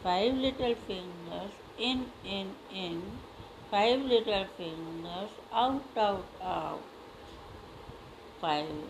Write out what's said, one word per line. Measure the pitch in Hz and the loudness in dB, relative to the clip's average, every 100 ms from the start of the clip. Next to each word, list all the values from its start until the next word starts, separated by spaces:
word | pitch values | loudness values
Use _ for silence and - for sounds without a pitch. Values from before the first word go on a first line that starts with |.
Five | 190 180 220 | 4 6 6
little | 262 262 262 254 233 - | 6 2 2 2 2 0
fingers | 190 180 175 170 175 190 - - - | -6 -6 -10 -8 -6 -6 -10 -14 -2
in, | 233 254 254 - 185 | 2 2 0 -8 -4
in, | 196 196 190 - | -4 -4 -8 -10
in. | 190 180 170 190 240 - - - - - | -6 -2 -2 -4 -8 -12 -14 -16 -14 2
Five | 202 220 254 | 6 8 6
little | 269 233 220 202 190 - | 6 6 6 2 2 -4
fingers | 170 160 165 165 170 175 208 - - | -8 -6 -6 -6 -6 -6 -6 -8 -2
out, | 226 247 269 277 - | 4 4 4 -2 2
out, | 214 196 185 - | 4 4 -2 -6
out. | 185 170 156 156 - - - - - - - - - - - - - - - - | -2 0 0 -4 -8 -14 -16 -16 -16 -14 -14 -14 -14 -14 -14 -14 -14 -16 -16 -4
Five. | 170 151 156 151 156 | 2 2 2 -4 -6